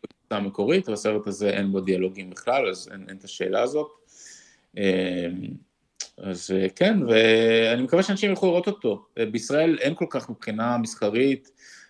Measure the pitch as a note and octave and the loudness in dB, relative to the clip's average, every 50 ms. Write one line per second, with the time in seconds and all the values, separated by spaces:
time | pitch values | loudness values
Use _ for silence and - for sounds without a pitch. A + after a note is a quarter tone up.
0 | - - _ _ _ - A2+ G2+ G2+ G2 G2 - G2+ A#2 E3 F#3+ F#3 - G#2+ G2+ | -16 -20 _ _ _ -6 -4 -4 -4 -4 -2 -2 0 2 2 2 0 -2 -4 -4
1 | - G#2+ G#2+ G#2+ G#2 G#2 G2 G#2 G#2 G2+ G2 G2+ G2+ G2 G2 F#2+ F#2 F#2+ F#2 F2+ | -2 0 0 0 -2 -4 -4 -2 0 0 0 0 0 0 -2 -2 0 0 0 0
2 | F#2 F#2 F#2+ G2 F#2 F#2 F2+ - - A#2+ B2+ C#3 B2 G2 F#2 - - - G2+ G2 | 0 -2 -4 -6 -14 -16 -16 -8 -2 0 0 0 0 0 -4 -6 -10 -16 -16 -18
3 | F#2+ - G2 G2 - G2 - - F#2 F#2 G2 G2+ A#2 C3 C#3+ D3+ D3+ D3+ - _ | -16 -16 -18 -18 -18 -14 -8 -6 -4 -2 0 0 0 0 0 -2 -4 -6 -10 _
4 | _ _ _ - - - - - - _ _ _ _ _ - G#2 G2+ G2 F#2 F#2 | _ _ _ -20 -20 -20 -20 -20 -20 _ _ _ _ _ -6 -2 0 2 2 2
5 | F#2 F2+ F2+ F2+ F2 F2 F#2 F#2 - - F#2 - _ _ _ _ _ _ _ - | 0 -2 -4 -4 -4 -6 -6 -8 -10 -10 -12 -14 _ _ _ _ _ _ _ -16
6 | - - _ - - G2 F2+ F2 - - F#2+ F#2+ F#2+ F#2+ - - F3 G#3 A3+ G3 | -16 -16 _ -12 -10 -8 -8 -8 -4 -2 0 0 0 0 2 2 2 4 4 2
7 | C#3 A#2 A2+ A2 A2+ A2+ A2 A2+ A2+ A2+ A2+ A2+ A2+ A2+ A#2 B2 C3 C3 E3 F3 | 4 4 6 6 6 6 6 6 6 4 4 4 4 2 2 0 0 2 2 2
8 | F#3+ - G3 F#3+ - G3+ F#3+ F3+ - F#3 E3+ F3 F3 G#3 G3 - - A#2 G2+ G2 | 2 2 0 0 0 0 0 2 2 2 2 2 0 -2 -4 -2 -2 -2 -2 -4
9 | - _ - A2 A2+ G#2+ G#2+ A#2 A2 - C#3 D3+ D#3+ E3 D#3 - - C#3 E3+ - | -6 _ -6 -4 -4 -2 -4 -4 -4 0 0 2 2 2 2 2 0 -2 -2 -2
10 | F3 D3+ - C3+ - - A2+ - - A2+ G#2+ G#2+ A2+ A#2+ A#2+ A#2+ A2+ A2 - - | -4 -4 -4 -6 -8 -8 -12 -12 -10 -8 -4 -2 -2 -2 0 -2 -2 -4 -4 -2
11 | A2 G#2 G#2 A#2 C3+ C#3 C3+ - - _ _ _ - - - - - _ | -2 0 2 2 2 2 2 0 -6 _ _ _ -20 -20 -20 -20 -20 _